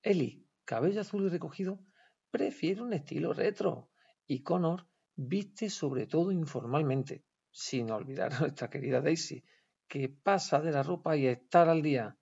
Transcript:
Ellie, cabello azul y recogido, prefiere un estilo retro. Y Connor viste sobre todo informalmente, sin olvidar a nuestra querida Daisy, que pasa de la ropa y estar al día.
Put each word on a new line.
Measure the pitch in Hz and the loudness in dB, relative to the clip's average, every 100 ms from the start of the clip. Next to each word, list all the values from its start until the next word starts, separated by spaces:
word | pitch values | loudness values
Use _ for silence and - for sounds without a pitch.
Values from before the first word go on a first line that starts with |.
Ellie, | 220 185 113 - _ _ | 4 2 2 -4 _ _
cabello | - 113 156 208 | -6 0 0 0
azul | 202 208 196 | -4 -2 0
y | |
recogido, | 170 156 - 185 196 - _ _ _ _ | -2 -6 -6 -6 -6 -14 _ _ _ _
prefiere | - 294 - 160 196 | -4 -4 -2 -4 -2
un | 240 | -4
estilo | 180 - 147 170 | -6 -4 -4 -2
retro. | - 208 202 175 123 - _ _ _ - | 0 0 0 -2 -2 -12 _ _ _ -6
Y | 127 | -6
Connor | - 175 165 180 - _ _ | 0 2 2 0 -8 _ _
viste | - 131 196 202 - 214 | -10 -2 -2 -4 -6 -6
sobre | - 147 127 110 | -2 -2 -2 0
todo | 156 180 | 0 2
informalmente, | 185 147 127 117 143 147 139 127 - _ _ _ - | 0 -2 -4 -2 0 2 0 -2 -8 _ _ _ -14
sin | - 131 113 | -4 -2 -2
olvidar | 110 135 131 - | -4 -4 -4 -4
a | 131 | 0
nuestra | 151 147 120 | -2 -2 -6
querida | 139 135 127 | -4 0 0
Daisy, | 147 165 - - _ _ _ _ _ | 2 0 -4 -10 _ _ _ _ _
que | 139 135 | -4 -4
pasa | 139 - 196 - 143 | -2 2 2 2 0
de | 165 | 2
la | 143 | 0
ropa | 139 175 165 156 | 0 -2 0 2
y | 131 | 2
estar | 120 _ 175 165 | 0 _ 6 8
al | 165 | 6
día. | 151 131 113 - | 4 0 -2 -12